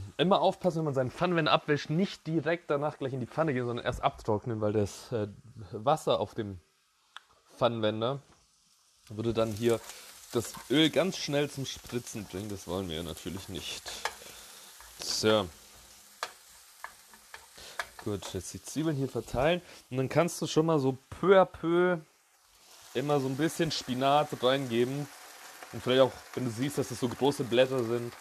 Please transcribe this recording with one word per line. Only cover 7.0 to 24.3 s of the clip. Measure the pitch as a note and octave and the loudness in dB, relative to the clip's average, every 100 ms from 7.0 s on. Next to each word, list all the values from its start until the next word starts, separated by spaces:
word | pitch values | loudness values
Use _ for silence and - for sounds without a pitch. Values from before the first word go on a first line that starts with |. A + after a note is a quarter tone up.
| _ - _ _ _ - | _ -20 _ _ _ 0
Pfannenwender | B2 A#2 G#2+ A2 A#2 C#3 - _ _ _ _ _ _ _ - | 0 4 0 2 -2 -2 -10 _ _ _ _ _ _ _ -12
würde | G#2+ A#2 | -4 -2
dann | A2 A2+ | 0 0
hier | G#2+ A#2 A2+ - - - - - | 2 2 2 -2 -16 -18 -20 -4
das | A#2+ - - - | -4 -4 -10 0
Öl | C3+ D#3+ | 4 4
ganz | C#3 F#3 - | 4 0 -2
schnell | - C#3+ C#3+ | -2 0 -2
zum | C#3 C3 | -4 -8
Spritzen | - - B2 A#2 A#2 | -10 -8 -8 -6 -10
bringen. | G2 F2+ G#2+ | -8 -8 -8
Das | G2 - | -8 -4
wollen | F#2 F#2+ | -4 -4
wir | D#2+ | -6
natürlich | E2+ D#2 - F2 - | -8 -8 -8 -8 -8
nicht. | F2 - - - - - - - - - - - - - - | -10 -8 -10 -10 -8 -8 -10 -18 -20 -20 -20 -20 -20 -20 -12
So. | - - A2 G#2+ F2+ - - - - - - - - - - - - - - - - - - - - - - - - - | -6 0 4 4 2 -8 -20 -20 -20 -20 -20 -14 -14 -14 -20 -20 -20 -20 -20 -20 -20 -20 -20 -20 -20 -20 -14 -12 -12 -8
Gut, | - G2+ - | -6 -6 -6
jetzt | F#2+ - | -8 -8
die | G2 | -12
Zwiebeln | - C3 D#3+ C#3 | -8 -2 -2 0
hier | C3+ | -2
verteilen. | A#2 - A#2+ D3 F3 - - - | -4 -4 0 2 0 -4 -20 -8
Und | B2+ | -4
dann | C3 | 0
kannst | D3 E3+ - | 2 0 -2
du | D#3+ | 0
schon | D#3 D#3 | 2 4
mal | D#3 | 4
so | C3 C3 _ - | 2 -2 _ -2
peu | F#3 F#3+ | 6 8
à | |
peu | F3+ - E3 F3 F3+ E3+ D3+ _ _ _ _ _ - - - | 8 2 0 4 4 2 -4 _ _ _ _ _ -20 -20 -6
immer | A#2+ C#3+ D3 | -4 2 2
so | C3 | 2
ein | C3+ | 0
bisschen | D#3+ - E3 | -2 0 -2
Spinat | - - B2+ C3+ D3 D3+ | -2 -4 2 4 4 4